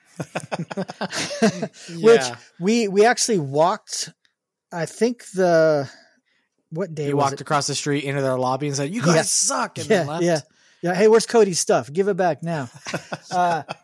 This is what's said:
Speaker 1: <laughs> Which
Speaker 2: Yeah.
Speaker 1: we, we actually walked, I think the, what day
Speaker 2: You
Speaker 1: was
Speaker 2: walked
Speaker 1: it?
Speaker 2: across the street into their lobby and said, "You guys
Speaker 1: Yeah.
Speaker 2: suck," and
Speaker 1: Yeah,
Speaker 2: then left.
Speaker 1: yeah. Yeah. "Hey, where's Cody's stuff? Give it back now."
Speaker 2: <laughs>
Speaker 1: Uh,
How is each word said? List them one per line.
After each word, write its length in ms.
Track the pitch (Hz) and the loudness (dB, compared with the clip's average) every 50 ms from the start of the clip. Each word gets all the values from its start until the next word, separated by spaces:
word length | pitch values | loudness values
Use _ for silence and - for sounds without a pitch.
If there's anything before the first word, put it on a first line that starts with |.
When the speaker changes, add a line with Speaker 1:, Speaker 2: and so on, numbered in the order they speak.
| _ _ _ - | _ _ _ -12
Speaker 1:
<laughs> 1800 | 165 - - - - - - 175 160 - - 196 185 - - - 214 - - - - - - - 220 208 - 180 170 160 _ - - - 170 170 | -12 -10 -10 -12 -10 -8 -8 -8 -8 -8 -8 -8 -8 -10 -8 -10 -10 -8 -6 -6 -8 -6 -4 0 0 0 0 0 -8 -10 _ -14 -18 -14 -6 2
Which 200 | 185 220 233 - | 6 6 6 6
Speaker 2:
Yeah. 140 | 131 123 120 - - - _ - | 4 0 -8 -10 -16 -20 _ -4
Speaker 1:
we, 280 | 170 196 226 240 226 196 | -2 0 2 2 0 0
we 180 | 185 202 208 | 4 4 4
actually 340 | 233 247 - - - 226 175 | 4 4 2 0 0 0 -2
walked, 720 | 143 135 139 147 160 180 214 202 _ - - - - - - _ _ _ _ _ _ _ _ _ _ - | -2 -2 0 2 2 2 2 -2 _ -10 -10 -8 -8 -10 -12 _ _ _ _ _ _ _ _ _ _ -10
I 140 | - 170 160 | -8 -6 -6
think 400 | - - - 220 247 240 247 - - | -6 -2 0 0 0 0 -2 -12 -10
the, 580 | - 185 185 175 170 160 160 160 151 143 135 - - - _ _ _ _ _ _ _ _ _ _ _ _ _ - | -2 0 2 4 6 6 6 4 4 2 -2 -4 -10 -20 _ _ _ _ _ _ _ _ _ _ _ _ _ -12
what 240 | 160 160 196 175 160 | -8 -8 -8 -6 -6
day 120 | 151 147 143 | -6 -4 -2
Speaker 2:
You 80 | 143 143 | 0 0
Speaker 1:
was 60 | 143 | 0
Speaker 2:
walked 100 | 139 139 | 0 -2
Speaker 1:
it? 60 | - | -4
Speaker 2:
across 260 | 135 - 156 143 139 - | -6 -2 -2 -2 0 -2
the 80 | 139 | -4
street 280 | - - 147 143 143 147 | -4 -4 -2 -2 -2 -2
into 160 | 143 139 143 | -4 -4 -2
their 160 | 135 131 131 127 | -2 -2 0 0
lobby 280 | 127 127 131 131 151 143 | 0 -2 -2 -2 -4 -4
and 80 | 139 | -4
said, 180 | 143 143 143 190 | -4 -4 -4 -4
"You 80 | 240 | -2
guys 140 | 175 170 170 | 0 2 2
Speaker 1:
Yeah. 60 | 160 147 | 2 2
Speaker 2:
suck," 540 | - - - - - 277 262 233 196 - 151 | 0 0 -2 -2 -2 -2 -4 -4 -6 -8 -8
and 120 | 160 151 | -2 0
Speaker 1:
Yeah, 80 | 220 185 | 0 0
Speaker 2:
then 80 | 156 139 | 0 -2
left. 160 | 151 170 175 | -2 -2 0
Speaker 1:
yeah. 160 | 175 165 151 - _ _ _ _ _ _ _ | 0 0 0 -2 _ _ _ _ _ _ _
Yeah. 120 | - 170 180 | -4 -2 0
"Hey, 120 | 175 214 214 | 4 4 6
where's 160 | 220 226 - | 6 6 4
Cody's 340 | - - 233 214 196 170 - | 4 4 4 4 4 2 -2
stuff? 320 | - - 202 151 117 123 | 0 2 2 0 0 -2
Give 160 | 139 180 196 202 | -4 -2 -2 0
it 80 | 196 175 | 0 0
back 260 | 190 175 151 - 165 | 0 0 0 -2 -4
now." 260 | 165 170 151 131 120 - | -6 -6 -6 -6 -8 -12
Speaker 2:
<laughs> 40 | 139 - - - 170 - - - - - - | -16 -12 -10 -10 -10 -10 -10 -14 -14 -10 -6
Speaker 1:
Uh, 320 | 196 180 180 175 165 156 135 - - - | -2 0 0 2 0 -2 -4 -8 -14 -6